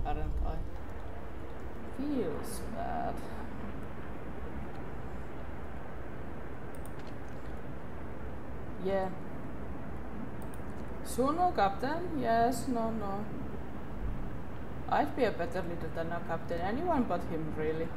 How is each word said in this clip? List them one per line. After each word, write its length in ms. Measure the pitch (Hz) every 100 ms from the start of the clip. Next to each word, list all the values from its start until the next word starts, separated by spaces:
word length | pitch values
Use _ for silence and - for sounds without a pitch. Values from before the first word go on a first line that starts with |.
aren't 160 | - - - -
I? 120 | - - - - - - - - - - - - - - - -
Feels 640 | 277 277 180 147 - - - -
bad. 380 | 65 76 71 - - - - - - - - - - - - - - - - - - - - - - - - - - - - - - - - - - - - - 123 - - - - - - - - - - - - - - - - - - -
Yeah. 260 | 185 196 190 - - - - - - - - - - - - - - - - - - - -
Suno 500 | - 262 320 359 349
captain? 640 | 196 196 254 320 359 320
Yes, 480 | 233 226 233 262 -
no, 220 | 233 226
no. 340 | 220 202 196 208 - - - - - - - - - - - - - - - -
I'd 260 | - 294 -
be 100 | 233
a 60 |
better 300 | 196 170 180
leader 300 | 170 170 160 160
than 160 | 165
a 80 | 170 -
captain. 320 | 165 156 175
Anyone 440 | 180 233 359 311
but 180 | 214 175 175
him, 280 | 165 156 151
really. 320 | 156 160 165